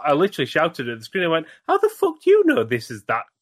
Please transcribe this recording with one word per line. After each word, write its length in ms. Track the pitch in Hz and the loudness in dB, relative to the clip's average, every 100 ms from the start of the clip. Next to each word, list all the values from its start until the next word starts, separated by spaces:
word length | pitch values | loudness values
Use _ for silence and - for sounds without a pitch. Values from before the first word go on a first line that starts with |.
I 80 | 151 | -2
literally 340 | 143 196 185 131 | 2 0 -2 -4
shouted 420 | 151 170 170 120 | 0 -2 -2 -8
at 100 | 113 | -10
the 60 | |
screen. 200 | 110 196 | -8 -4
I 40 | 175 | -2
went, 180 | 165 160 - - | -2 -4 -12 -4
How 120 | 392 | 0
the 100 | 427 | 0
fuck 340 | - 359 320 | 0 -4 0
do 80 | 359 | 4
you 140 | 427 349 | 4 6
know 180 | 254 | 2
this 260 | 110 120 - | 0 -4 -6
is 140 | 110 | -12
that 200 | - 113 - _ | -4 -4 -4 _